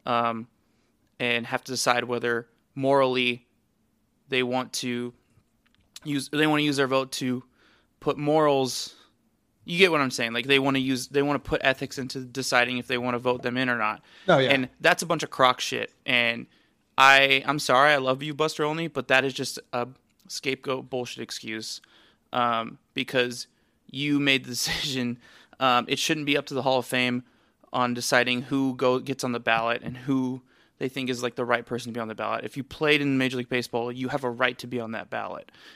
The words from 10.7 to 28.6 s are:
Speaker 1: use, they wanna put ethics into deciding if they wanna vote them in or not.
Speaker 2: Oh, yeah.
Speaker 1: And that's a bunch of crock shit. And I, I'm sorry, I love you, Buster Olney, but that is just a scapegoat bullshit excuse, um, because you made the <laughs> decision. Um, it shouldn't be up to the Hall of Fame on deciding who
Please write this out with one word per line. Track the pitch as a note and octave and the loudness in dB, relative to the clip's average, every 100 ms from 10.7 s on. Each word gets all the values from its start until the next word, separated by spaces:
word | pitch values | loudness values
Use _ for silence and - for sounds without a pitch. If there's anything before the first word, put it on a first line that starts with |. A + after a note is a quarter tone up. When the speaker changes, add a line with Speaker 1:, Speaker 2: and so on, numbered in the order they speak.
| C3+ | 2
Speaker 1:
use, | C3 C3 B2+ | 0 -2 -2
they | C#3+ | 0
wanna | C#3+ C#3 | 0 0
put | - D3+ | -2 -2
ethics | C3+ C3 C3+ - | 0 0 -4 -8
into | B2+ C3+ | -10 -10
deciding | B2+ B2+ B2+ B2 A#2+ B2 | -10 -8 0 2 2 0
if | B2 | -4
they | B2+ | -2
wanna | B2 A#2+ | -2 -2
vote | B2+ B2 | 0 -2
them | B2+ B2 | -2 -2
in | C3 | -2
or | A#2+ | 0
not. | G#2+ G#2 _ - - | -2 -4 _ -4 4
Speaker 2:
Oh, | D#3 | 4
yeah. | C3 | 6
Speaker 1:
And | C3+ B2+ - | 2 0 0
that's | D#3+ F3 | 2 2
a | E3+ | 0
bunch | E3 | -2
of | D3 | -2
crock | - C3 B2+ | 4 4 4
shit. | - B2 A2+ _ | -2 -6 -8 _
And | - B2 A#2 A#2 B2+ _ _ _ _ - | -2 0 0 -2 -10 _ _ _ _ 6
I, | C3+ C3+ C#3 C3+ C3+ | 8 10 8 4 0
I'm | D3 | -2
sorry, | - C3 D3 | 2 6 6
I | D3 | 4
love | C3 C3 | 2 -2
you, | D3+ | -4
Buster | C#3+ D#3 D#3 | -2 -2 0
Olney, | D3+ D#3 E3 | -2 -2 -4
but | C#3+ A#2+ | -6 0
that | C3 | 2
is | C3+ | 2
just | B2+ C3 - - | -4 -8 -10 -8
a | B2 A#2+ C3 _ _ - | -6 -6 -10 _ _ -16
scapegoat | - C3+ C3+ C#3 C3 C3 | -8 -6 -4 -4 -6 -6
bullshit | C3 A#2+ - | -8 -8 -10
excuse, | A#2 - A#2 A2 A2 - - _ _ _ _ | -12 -12 -10 -10 -10 -14 -18 _ _ _ _
um, | B2 A#2+ A2+ A2+ - _ | -2 0 0 -4 -10 _
because | - C3 C3+ B2 B2 - _ _ _ _ | -8 -2 0 0 -2 -14 _ _ _ _
you | C3+ D3 C#3+ | -6 -2 2
made | C#3+ C3+ | 4 2
the | B2+ | 0
<laughs> | |
decision. | A#2+ - - D3+ C3 A#2+ A#2+ - - _ - | -6 -4 -4 -4 -4 -4 -6 -12 -20 _ -2
Um, | C3+ B2 A#2 | 2 2 2
it | C#3+ | -2
shouldn't | - D#3 C#3+ | -2 -2 0
be | C#3+ | -2
up | C#3 | -2
to | |
the | C#3 | -4
Hall | C3 C3 | 0 0
of | A#2+ | 0
Fame | B2+ B2 B2 - _ _ _ _ | 0 0 -2 -6 _ _ _ _
on | B2+ B2 | -2 -2
deciding | A#2+ A#2+ B2+ A#2+ B2 | -2 0 2 2 0
who | C3 C#3 | -2 0